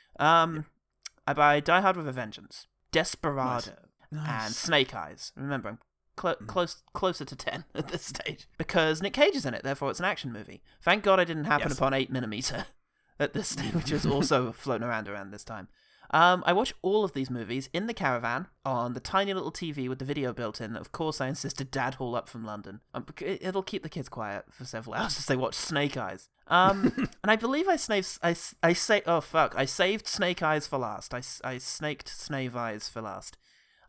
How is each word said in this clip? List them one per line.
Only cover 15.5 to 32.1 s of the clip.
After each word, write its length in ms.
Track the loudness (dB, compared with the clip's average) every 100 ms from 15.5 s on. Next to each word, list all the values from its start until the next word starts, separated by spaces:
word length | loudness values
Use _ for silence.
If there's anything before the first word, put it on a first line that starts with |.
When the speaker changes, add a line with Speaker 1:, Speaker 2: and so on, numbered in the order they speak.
| -12 -14 _ _ _ 0
Speaker 1:
Um, 300 | 6 8 6 4
I 60 |
watch 200 | 2 2 -2
all 220 | 0 2
of 100 | 2
these 160 | -2 -4
movies 400 | -4 -4 -6 -4
in 140 | -4 -4
the 80 |
caravan 540 | -2 0 0 -2 -4 -6 _ -4
on 280 | -2 -2
the 60 | -4
tiny 320 | 0 0 2
little 200 | -2 -4
T 200 | -6 -6
V 160 | -4 -4
with 120 | -4
the 60 | -4
video 280 | -2 -2
built 260 | -2 -6 -6
in 140 | -8
that, 60 | -8
of 100 | -8
course, 300 | -4 -4 -2
I 60 | -2
insisted 420 | -4 -6 -6 -6
Dad 240 | -2 -2 -2
haul 200 | -4 -4
up 120 | -4
from 160 | -8
London. 360 | -10 -10 -10 -14 _ -12
Um, 80 |
bec-, 180 | -12 -8
it, 220 | -6 -6
it'll 180 | -4 -4
keep 220 | -2 -6
the 60 | -6
kids 200 | -8 -8
quiet 360 | -8 -8 -8 -10
for 160 | -14 -12
several 300 | -10 -6 -4
<laughs> 0 |
hours 240 | -2 -2
as 80 | 0
they 80 | 0
watch 180 | 0
Snake 420 | -2 -2 0 0 0
Eyes. 300 | -6 -8 -14 _ 2
Um, 440 | 6 6 6 2 2 -2 0
Speaker 2:
<laughs> 60 |
Speaker 1:
and 80 | 2
I 40 | 2
believe 320 | 2 0 2
I 80 | 2
snaved, 420 | 2 0 -2 -2
I 80 | 0
s-, 240 | 0 -4 0
I 100 | 2
say, 300 | 4 4 2 4
oh 160 | 2
fuck, 320 | 2 2 4 2
I 100 | 0
saved 420 | 2 2 2 -2
Snake 340 | -2 0 0
Eyes 240 | 2 0 0
for 140 | -2
last. 340 | -2 -6 -8
I 60 | -8
s-, 220 | -8 -8
I 160 | -6 -6
snaked 500 | -6 -4 -4 -6
Snake 460 | -8